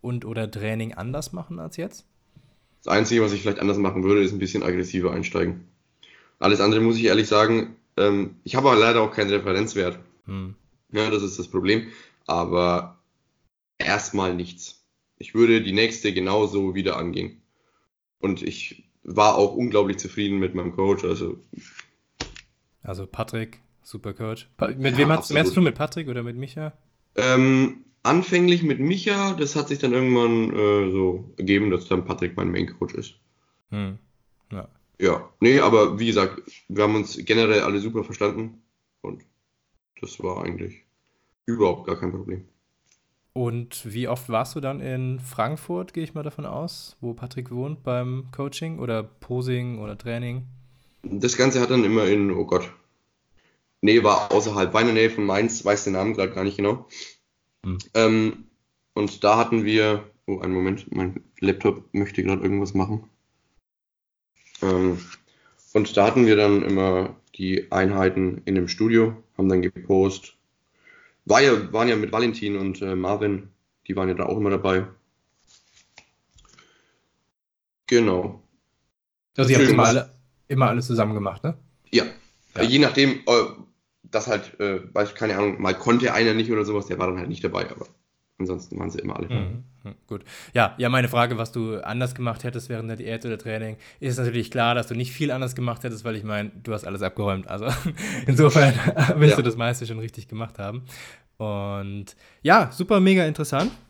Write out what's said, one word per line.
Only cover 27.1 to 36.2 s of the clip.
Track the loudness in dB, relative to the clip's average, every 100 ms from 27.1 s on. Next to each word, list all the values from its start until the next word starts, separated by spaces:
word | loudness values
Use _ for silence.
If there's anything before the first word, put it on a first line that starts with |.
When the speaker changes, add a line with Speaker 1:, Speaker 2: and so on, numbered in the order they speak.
| -2
Speaker 2:
Ähm, | 2 4 4 4 2 -2 _ _
anfänglich | 2 2 2 2 4 4
mit | 2 0
Micha, | 0 0 0 0 0
das | -2 -4 -2
hat | -4
sich | -2
dann | 0
irgendwann, | 2 4 4 4 2 0
äh, | 2 2 4 2
so | 2 0 -2 -8 -8
ergeben, | 2 2 4
dass | -2 0
dann | -2 -2
Patrick | -4 -4 -2
mein | -2
Main | -2 -4 -6
Coach | -8
ist. | -8 -14 _ _ _ _ _ _
Speaker 1:
Hm. | -8 -8 -10 _ _ _ _ _
Ja. | -14 -14 _ _ _
Speaker 2:
Ja, | 0 0 -6 _
nee, | 6 6
aber | 6 6 4 2
wie | 0
gesagt, | 2